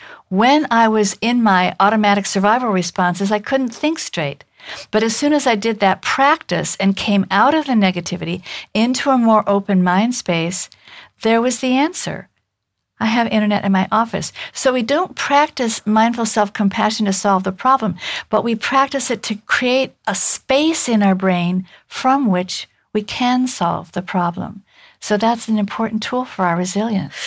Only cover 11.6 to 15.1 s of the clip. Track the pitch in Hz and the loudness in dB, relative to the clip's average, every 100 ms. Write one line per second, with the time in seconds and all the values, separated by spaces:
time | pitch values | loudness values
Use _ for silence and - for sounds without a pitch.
11.6 | 262 254 302 370 - - - _ _ _ | 0 2 0 -2 -8 -10 -14 _ _ _
12.6 | _ _ _ - 220 233 226 220 208 202 | _ _ _ -6 0 0 2 2 2 0
13.6 | 202 190 190 214 226 165 156 - - - | 2 0 2 0 0 -4 -8 -10 -12 -2
14.6 | 269 254 226 285 370 | 0 0 0 0 -2